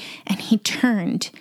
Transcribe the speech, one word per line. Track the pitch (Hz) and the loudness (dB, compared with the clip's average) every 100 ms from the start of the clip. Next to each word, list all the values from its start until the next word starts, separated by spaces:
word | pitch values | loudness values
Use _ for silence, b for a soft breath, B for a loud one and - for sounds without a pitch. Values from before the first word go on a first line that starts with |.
| B B - | B B -4
and | 190 | -4
he | - 220 | 2 2
turned, | - - 247 208 170 - - B | 2 0 2 2 0 -2 -4 B